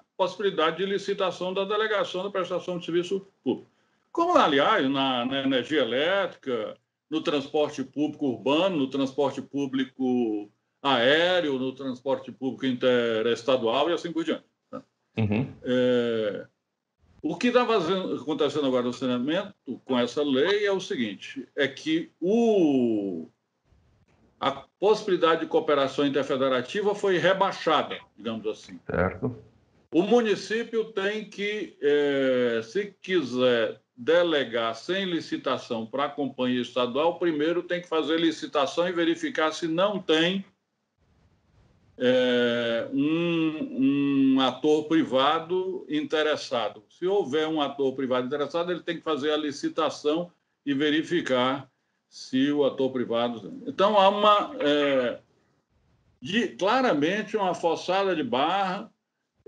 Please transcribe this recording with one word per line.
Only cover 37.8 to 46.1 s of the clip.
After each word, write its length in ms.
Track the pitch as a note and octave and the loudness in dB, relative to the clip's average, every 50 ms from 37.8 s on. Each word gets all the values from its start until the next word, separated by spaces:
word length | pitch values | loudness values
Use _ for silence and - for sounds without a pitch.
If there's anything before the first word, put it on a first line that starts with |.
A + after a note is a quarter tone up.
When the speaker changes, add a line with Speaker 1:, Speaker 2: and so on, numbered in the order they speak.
| F3 | -4
Speaker 1:
que 60 | - | -2
fazer 320 | D#3+ D#3+ D3+ C3+ D#3+ E3 | -2 -2 0 0 0 2
licitação 640 | E3 E3 D3 - - C#3+ - D3+ C3+ B2+ - E3 E3+ | 2 2 0 -2 -6 -4 0 0 0 0 0 0 -2
e 60 | F#3 F3+ | 0 0
verificar 580 | E3+ E3+ E3 E3 D#3+ - D3 B2 - D#3 D3+ | 0 0 0 0 0 -2 -6 -2 0 0 0
se 160 | D#3 - F3 | 0 -2 -4
não 320 | E3 D#3+ E3+ F#3+ G#3 G#3 F#3+ | -2 0 2 0 0 0 -2
tem, 460 | - - D#3+ D#3 E3 F3 F#3+ G3 G3 - _ _ _ _ _ _ _ _ _ _ _ _ _ _ _ _ _ _ _ _ _ _ _ _ _ _ _ _ _ - | 0 2 2 4 4 2 0 -2 -6 -10 _ _ _ _ _ _ _ _ _ _ _ _ _ _ _ _ _ _ _ _ _ _ _ _ _ _ _ _ _ 0
é, 840 | B2+ B2 B2+ B2+ B2+ B2+ B2 A#2+ A#2+ A#2+ A#2+ A#2+ A#2 A#2 A#2 A2+ A2 - C3 | 2 4 4 4 4 4 2 2 2 2 2 0 0 0 -2 -2 -2 -2 -2
um, 1400 | C#3 C#3 D3+ D#3+ E3 E3+ E3+ E3+ E3 D#3+ D#3+ D#3 D#3 C#3 - A#2+ A#2+ C3+ C3+ C#3 C#3+ C#3+ C#3+ C#3 C#3 C3+ C3+ C3 | 0 0 0 0 0 0 0 0 0 0 0 -2 -4 -8 -6 -2 0 2 2 2 2 2 2 2 4 4 4 4
um 40 | C3+ | 4
ator 440 | C3+ B2+ B2+ - - D3+ D3+ D#3 D3+ | 4 2 0 0 2 2 2 2 2
privado 1000 | D3+ E3 E3 C#3 A2 A#2+ C3 C3+ D3 D#3 E3 D#3+ E3 F3+ F#3 F#3 F#3+ F#3 - - - | 2 2 2 2 4 2 2 4 4 2 0 -2 -2 -2 -2 -2 -2 -6 -8 -8 -6
interessado. 960 | D3+ D3 D3+ - | -4 -4 -4 -2